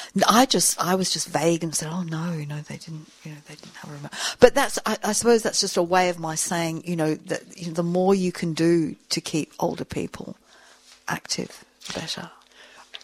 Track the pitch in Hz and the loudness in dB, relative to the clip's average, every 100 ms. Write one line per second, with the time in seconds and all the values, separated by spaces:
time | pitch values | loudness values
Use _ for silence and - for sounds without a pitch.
0 | - 196 - 226 269 185 - - 170 190 | -6 0 4 6 6 4 2 0 0 0
1 | 180 160 - 143 160 165 165 - 156 175 | 0 -2 -4 0 2 0 -2 -4 -4 -6
2 | 170 160 170 160 147 147 147 139 - 156 | -4 -4 -4 -6 -6 -8 -10 -14 -12 -14
3 | 156 - 156 151 - 151 - - 156 143 | -16 -18 -16 -16 -18 -20 -20 -18 -16 -14
4 | 202 - - - 247 277 254 - 214 220 | -12 -8 -6 8 8 8 0 0 -2 -2
5 | 208 208 226 226 185 - 190 196 170 185 | -2 0 4 4 2 -2 0 0 2 2
6 | 180 170 165 156 - 170 165 160 170 170 | 2 0 -4 -4 -2 -2 -2 -4 -4 -2
7 | 156 156 - - - - 170 160 170 180 | 0 -2 -4 -8 -8 -12 -6 -2 0 2
8 | 185 196 180 - 170 156 165 170 156 - | 4 4 2 -2 -4 2 4 4 2 -4
9 | - - - 160 - - 170 - - - | -8 -6 -4 -4 -6 -4 -4 -4 -8 -8
10 | - - - - _ - - - _ - | -8 -10 -14 -16 _ -20 -20 -20 _ -16
11 | - - - - - - - _ - - | -10 -10 -8 -8 -8 -12 -20 _ -12 -8
12 | 160 - 170 - _ - - - - - | -8 -10 -12 -18 _ -20 -20 -20 -20 -20